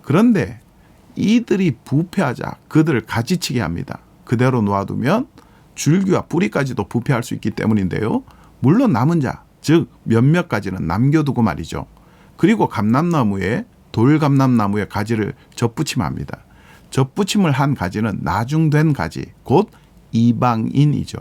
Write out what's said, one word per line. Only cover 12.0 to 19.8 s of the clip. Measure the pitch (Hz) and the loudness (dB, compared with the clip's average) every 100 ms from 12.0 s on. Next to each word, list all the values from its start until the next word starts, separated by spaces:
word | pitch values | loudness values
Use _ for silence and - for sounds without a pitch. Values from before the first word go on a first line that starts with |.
| - - - - | -20 -20 -20 0
그리고 | 165 226 - | 2 2 0
감람나무에, | - 104 127 175 160 107 98 92 127 240 _ _ | 0 0 2 2 0 0 -2 -2 -4 -6 _ _
돌감람나무에 | - 120 151 147 139 135 120 101 104 95 | 0 2 4 4 2 4 2 0 -2 -4
가지를 | 98 104 113 98 - _ - | -4 -2 -2 -4 -8 _ -6
접붙임합니다. | 120 - 147 143 78 71 71 - - - - - - | -4 -4 -4 -4 -4 -6 -10 -14 -18 -20 -20 -20 -4
접붙임을 | - 139 - 202 208 175 | -2 -2 -2 -2 0 2
한 | 131 143 123 | 2 0 -2
가지는 | 90 107 110 92 | -4 -2 -4 -4
나중된 | - 95 117 156 160 147 160 | -2 -2 -2 0 2 2 2
가지, | 139 80 65 - - | 0 -4 -6 -12 -16
곧 | - 139 220 - | -2 0 0 -8